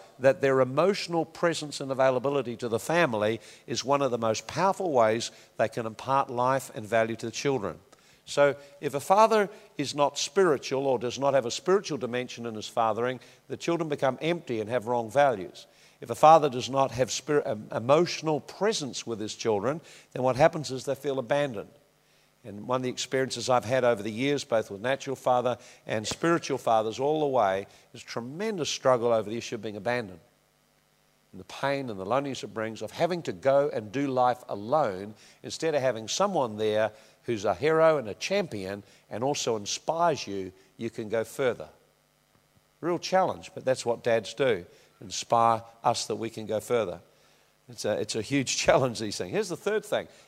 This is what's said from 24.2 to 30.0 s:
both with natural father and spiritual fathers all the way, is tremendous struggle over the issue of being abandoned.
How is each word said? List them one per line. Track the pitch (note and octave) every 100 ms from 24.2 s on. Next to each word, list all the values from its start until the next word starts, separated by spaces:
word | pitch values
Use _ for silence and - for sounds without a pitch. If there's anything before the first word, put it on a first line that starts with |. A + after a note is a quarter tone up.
| C#3 C#3+
both | - A2+ A2
with | G2
natural | A#2+ C3+ - B2+
father | C3 B2 B2 A#2 - - -
and | A2 G#2
spiritual | - E3 E3+ - C3
fathers | - A2+ A2 G#2+
all | C#3 D#3
the | D3
way, | B2+ G2+ F#2+ G2+ - _
is | A#2
tremendous | - B2 A#2+ D#3 A3 G3 C#3+
struggle | - C3+ B2+ A#2+
over | A2+ G#2
the | A#2
issue | - A#2
of |
being | G#2+ G#2
abandoned. | G2 B2